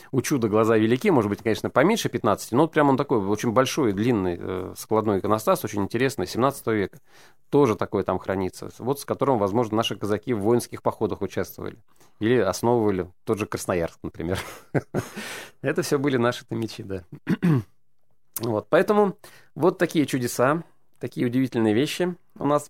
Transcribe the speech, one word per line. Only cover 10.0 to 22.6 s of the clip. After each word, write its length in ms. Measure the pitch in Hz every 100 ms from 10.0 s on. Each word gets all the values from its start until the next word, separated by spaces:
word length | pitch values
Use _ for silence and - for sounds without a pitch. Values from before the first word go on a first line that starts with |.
| 104 104 - 113
в 40 |
воинских 420 | 101 120 - 110
походах 400 | 117 - 107 98
участвовали. 540 | 95 104 90 - 95 - - - - -
Или 180 | 107 123
основывали 720 | 95 - 117 120 104 92 90 -
тот 160 | - 104
же 80 | 107
Красноярск, 500 | - - 90 82 -
например. 340 | - - 82 92 - - -
<laughs> 880 | 139 - - - 208 - - - -
Это 180 | 135 160
всё 160 | 160 147
были 200 | 143 131
наши-то 360 | 120 120 -
мечи, 300 | 117 110 -
да. 220 | 104 95 - - - 202
<clears throat> 200 | 175 139 - _ _ _ _ _ _ -
Вот, 260 | 120 107 -
поэтому 460 | 160 196 208 202 - - - - -
вот 220 | 170 185
такие 280 | 170 165 135
чудеса, 580 | 135 120 - 127 160 - _ _ -
такие 260 | 120 - 123
удивительные 480 | 127 131 120 110
вещи 420 | 107 151 - 180 175 - -
у 80 | 143
нас 240 | 147